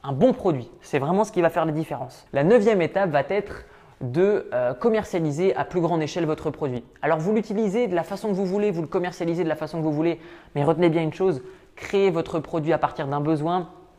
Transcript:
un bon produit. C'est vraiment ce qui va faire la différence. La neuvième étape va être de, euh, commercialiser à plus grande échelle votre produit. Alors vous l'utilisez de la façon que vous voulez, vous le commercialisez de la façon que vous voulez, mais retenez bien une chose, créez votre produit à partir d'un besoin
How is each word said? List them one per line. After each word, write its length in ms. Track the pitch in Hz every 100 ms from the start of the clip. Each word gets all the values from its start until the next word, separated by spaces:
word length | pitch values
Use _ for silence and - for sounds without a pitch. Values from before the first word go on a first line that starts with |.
un 80 | 139
bon 200 | 135 247
produit. 360 | 220 196 131 117 -
C'est 180 | - 147
vraiment 240 | 139 190
ce 80 | 214
qui 100 | 180
va 80 | 165
faire 160 | 175
la 60 | 160
différence. 560 | 151 160 135 131 - -
La 100 | 131
neuvième 400 | 151 240 208 202
étape 280 | 160 190 196
va 120 | 143 139
être 340 | 196 202 - - - - -
de, 500 | 127 135 196 208 -
euh, 220 | 123 123
commercialiser 800 | 127 233 220 - 180 160 143 190
à 100 | -
plus 160 | 139 180
grande 220 | 165 165
échelle 240 | 147 185 156
votre 240 | 151 165
produit. 320 | - 147 123 - -
Alors 160 | 143 160
vous 140 | 165
l'utilisez 540 | 220 208 208 220 202 185
de 80 |
la 80 | 175
façon 260 | 160 196 214
que 60 |
vous 100 | 190
voulez, 280 | 190 196 208
vous 100 | 165
le 60 | 156
commercialisez 560 | 190 175 170 170 170
de 40 | 175
la 60 |
façon 240 | 156 156 170
que 60 |
vous 80 | 156
voulez, 280 | 147 165 165 - - - 147
mais 80 |
retenez 260 | 143 160 175
bien 120 | 160
une 100 | 160
chose, 280 | - 190 139 - - - -
créez 340 | - 196 196
votre 300 | 165 165 165
produit 320 | - 170 151
à 60 | 151
partir 280 | 143 - 139
d'un 140 | 143
besoin 480 | 147 156 156 180 170 - -